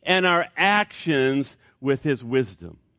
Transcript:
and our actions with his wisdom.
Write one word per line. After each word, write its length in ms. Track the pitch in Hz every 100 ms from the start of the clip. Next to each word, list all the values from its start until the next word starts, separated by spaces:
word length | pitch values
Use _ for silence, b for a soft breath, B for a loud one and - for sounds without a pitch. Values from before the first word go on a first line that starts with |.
and 240 | - 185 185
our 220 | 175 - -
actions 1000 | 196 208 208 - 170 143 131 139 135 - b b
with 220 | 135 135
his 220 | 151 123
wisdom. 540 | 117 131 101 95 85 82 _